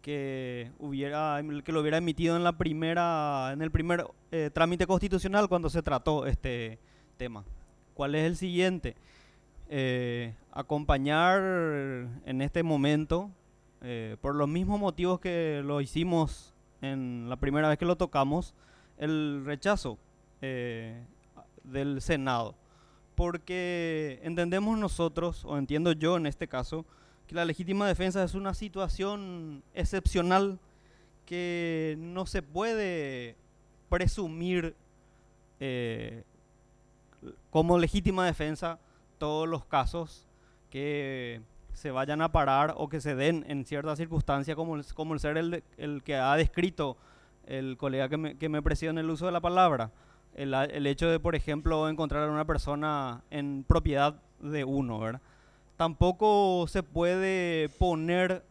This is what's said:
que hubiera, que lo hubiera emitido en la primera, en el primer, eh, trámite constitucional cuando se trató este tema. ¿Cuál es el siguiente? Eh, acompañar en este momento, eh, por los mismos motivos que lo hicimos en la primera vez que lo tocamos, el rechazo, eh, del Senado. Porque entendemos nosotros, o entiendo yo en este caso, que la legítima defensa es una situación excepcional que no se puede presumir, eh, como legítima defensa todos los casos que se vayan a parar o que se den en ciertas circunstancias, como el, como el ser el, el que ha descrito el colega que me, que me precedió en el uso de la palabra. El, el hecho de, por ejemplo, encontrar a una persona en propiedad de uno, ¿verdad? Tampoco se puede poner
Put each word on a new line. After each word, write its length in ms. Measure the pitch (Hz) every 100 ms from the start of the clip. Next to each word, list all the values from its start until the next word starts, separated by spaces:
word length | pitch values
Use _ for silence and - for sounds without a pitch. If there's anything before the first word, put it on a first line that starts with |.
que 680 | - 147 139 131 127 123 117 -
hubiera, 640 | 147 139 139 147 156 147 151 147
que 80 | 139
lo 80 | 160
hubiera 160 | 151 160
emitido 400 | 170 156 170 170
en 80 |
la 120 | 175 165
primera, 920 | 170 151 160 170 170 160 147 139 131
en 100 | 139
el 80 | 160
primer, 360 | 160 165 175 - - _
eh, 200 | 165 147
trámite 340 | 160 165 175 180
constitucional 640 | 185 202 185 190 202 202
cuando 200 | 180 160
se 140 | 156
trató 440 | 151 135 - 151 135
este 520 | 120 135 120 113 110 _ _ _ _
tema. 280 | 123 110 101 - - - _
¿Cuál 200 | - 139
es 120 | 151 160
el 100 | 170
siguiente? 580 | 185 175 185 180 131 - - - - _ _ - -
Eh, 680 | 147 131 127 123 120 117 110 -
acompañar 880 | - 135 147 151 143 139 151 175 190 190 180 165 147 139 127 123 127
en 160 | - 131
este 220 | 139 175
momento, 680 | 165 151 139 151 156 170 202 185 _ _ _ _
eh, 340 | 123 120 110 107
por 160 | 139 147
los 120 | 143
mismos 300 | 165 190 208
motivos 400 | 202 165 180 180
que 420 | 185 175 160 147
lo 160 | 139 147
hicimos 760 | 139 156 175 170 151 - - _ _ _
en 480 | 135 135 127 123 117
la 80 | 127
primera 320 | 139 147 156
vez 80 | 151
que 80 |
lo 120 | 175 175
tocamos, 580 | 175 143 139 156 - _ - - - -
el 440 | 151 156 151 143
rechazo, 540 | 135 143 196 202 135 107 _ _ _ _
eh, 640 | 135 127 120 113 113 117 120 - _ - - -
del 360 | - 135 143 139
Senado. 540 | - 156 135 120 110 - _ _ _ _ _ -
Porque 1040 | 175 170 - 180 180 175 165 160 156 127
entendemos 560 | 160 170 175 185 208 220
nosotros, 680 | 202 - 170 156 170 165
o 140 | - 143
entiendo 320 | 135 151 175
yo 260 | 160 156 180
en 100 | 151
este 200 | 139 160
caso, 380 | 131 120 160 160 - - _ -
que 80 |
la 100 | 165
legítima 440 | 170 156 180 196 202
defensa 340 | 175 185 190
es 120 | 180
una 200 | 190 196
situación 1080 | 185 214 190 180 - 196 208 196 175 160 143 -
excepcional 840 | - 175 196 - 185 175 185 196 190 - _ _ - _ _
que 720 | - 175 175 175 170 160 160 156
no 260 | 165 180
se 160 | 185 196
puede 920 | 143 160 220 226 196 175 143 127 120 113 _ _ _ _ _
presumir, 880 | 175 185 - 175 160 175 180 165 - _ _ _ _ _ _ _ _
eh, 640 | 135 127 120 113 113 113 - _ _ _ _ _ _ _ _ _ - - -
como 280 | 156 170 175
legítima 460 | 170 202 190 190 180
defensa 520 | 160 151 156 165 165 _ _ _ _
todos 300 | 151 151 160
los 160 | 160
casos 640 | - 147 131 170 160 - _ _ _ _ _
que 720 | 135 143 147 139 131 123 117 113 - -
se 180 | - 151
vayan 320 | 131 135 151
a 80 | 160
parar 440 | 160 139 135 151 156
o 120 | 147
que 120 | 156
se 160 | 147 131
den 280 | 143 165 -
en 160 | 143
ciertas 340 | 131 147 151 147
circunstancias, 560 | 165 160 143 139 139
como 220 | 151 165 151
el, 80 | 143
como 200 | - 156
el 60 | 156
ser 160 | 151 156
el, 280 | 170 170 - -
el 240 | 147 147
que 120 | - 139
ha 200 | 131 147
descrito 600 | 165 - 175 - 143 123 - - _ _ -
el 300 | 135 131 127
colega 320 | 139 131 131
que 100 | 151
me, 200 | 156 139
que 100 | 160
me 140 | 151
precedió 280 | 143 147 160
en 80 | 160
el 120 | 160
uso 160 | 156 175
de 60 |
la 80 | 175
palabra. 500 | 170 180 185 135 113 - - - _
El, 180 | - 139
el 320 | 135 143 143 143
hecho 220 | 139 165
de, 100 | 165
por 160 | 160
ejemplo, 540 | 160 - 147 151 156 156
encontrar 400 | 156 156 143 151
a 20 |
una 140 | 151
persona 800 | 156 151 147 147 156 147 131 120 -
en 340 | 151 143 139 135
propiedad 540 | 165 160 139 143 151 _ _
de 260 | 147 151
uno, 360 | 135 139 127 110
¿verdad? 220 | 110 123 - - _ _ _ -
Tampoco 880 | 165 156 175 180 214 208 202 180 165
se 140 | 196
puede 840 | 147 147 170 185 190 190 175 160 151 -
poner 680 | 180 160 160 180 185 185 -